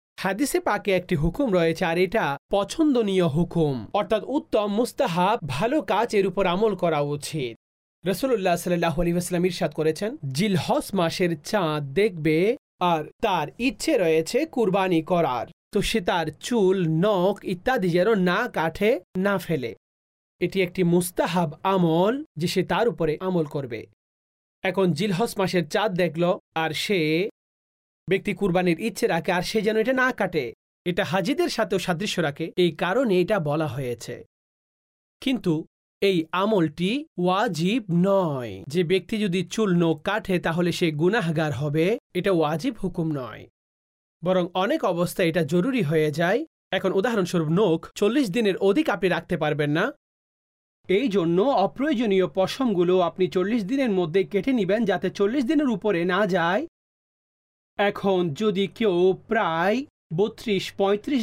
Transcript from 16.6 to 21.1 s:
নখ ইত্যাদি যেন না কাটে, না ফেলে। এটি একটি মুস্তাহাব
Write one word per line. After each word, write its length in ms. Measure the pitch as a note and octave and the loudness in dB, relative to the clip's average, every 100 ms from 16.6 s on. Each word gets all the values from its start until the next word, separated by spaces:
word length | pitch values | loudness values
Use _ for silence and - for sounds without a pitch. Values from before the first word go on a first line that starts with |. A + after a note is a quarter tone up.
| F#3 F#3+ D#3+ D#3+ | 4 2 2 2
নখ 360 | G#3 G3 F#3 G3+ - | 2 2 2 0 -6
ইত্যাদি 440 | F3+ - C4 F#3 | -4 -2 0 0
যেন 200 | E3+ F#3+ A3 | 2 2 2
না 160 | F3+ F#3 A#3+ | 2 0 -2
কাটে, 420 | F#3+ D#3+ E3 G#3 D#4 - F#3 | -2 -2 0 0 0 -2 -4
না 180 | G3 G3 | 0 -2
ফেলে। 340 | F3+ D3+ A#2+ - _ _ _ _ _ - | -2 -4 -4 -12 _ _ _ _ _ -6
এটি 160 | F3 F#3+ | -4 0
একটি 200 | F3+ F#3 F3 | -2 0 2
মুস্তাহাব 640 | F3 F3 | 2 2